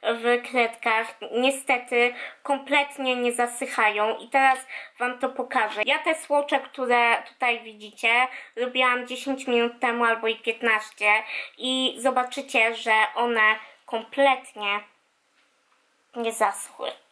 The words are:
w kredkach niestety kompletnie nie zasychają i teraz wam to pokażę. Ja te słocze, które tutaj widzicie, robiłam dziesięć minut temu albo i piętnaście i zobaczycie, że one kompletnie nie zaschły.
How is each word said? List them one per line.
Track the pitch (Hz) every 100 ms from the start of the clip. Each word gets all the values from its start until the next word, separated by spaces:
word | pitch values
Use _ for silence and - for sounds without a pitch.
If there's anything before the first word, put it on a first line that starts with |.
w | 214 233 233 240 240
kredkach | 247 226 - 233 220 226 - -
niestety | 233 254 269 - 247 247 240 240 240 - -
kompletnie | - 277 269 294 285 - 262 247
nie | 240
zasychają | 240 240 - 262 - 214 208 214 220
i | 226
teraz | 269 269 262 - - - _
wam | 247 247
to | 262
pokażę. | 269 240 254 214 214 214
Ja | 302
te | 311
słocze, | 320 - 285 285 269
które | 262 - 247 240 233 233
tutaj | - _ 247 233
widzicie, | 220 214 208 - 233 240 254 - - -
robiłam | 247 254 254 247 247
dziesięć | 254 277 269 -
minut | 240 233 240
temu | 247 240
albo | 233 226 220
i | 220
piętnaście | - 226 233 214 - - 208 214 - - - -
i | 247 262 262 -
zobaczycie, | 254 254 254 285 269 247 226
że | 226 233 220 214
one | - 240 233 214 220 - - -
kompletnie | 226 226 - 277 262 - 214 208 202 208 _ _ _ _ _ _ _ _ _ _ _ _ 240
nie | 226
zaschły. | 220 208 - - - - - _